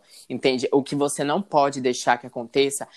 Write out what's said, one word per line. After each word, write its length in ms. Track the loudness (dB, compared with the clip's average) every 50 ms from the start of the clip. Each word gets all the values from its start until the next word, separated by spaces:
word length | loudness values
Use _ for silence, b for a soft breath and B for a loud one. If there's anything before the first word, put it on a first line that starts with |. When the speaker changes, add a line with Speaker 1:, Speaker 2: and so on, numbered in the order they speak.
| _ _
Speaker 1:
Sim. 140 | -20 -20 -14 _
Speaker 2:
entende? 380 | -10 0 2 2 2 2 0 2
O 120 | 2 2 2
que 120 | 2 -2
você 280 | -2 -2 -2 -2 -2 -2
não 180 | -2 -2 -2
pode 380 | -4 0 2 2 2 2 0 -2
deixar 360 | -2 -2 -2 0 0 0 0 0
que 60 | 0 -10
aconteça 600 | -12 -12 -12 -4 0 2 2 2 0 -4 -10 B B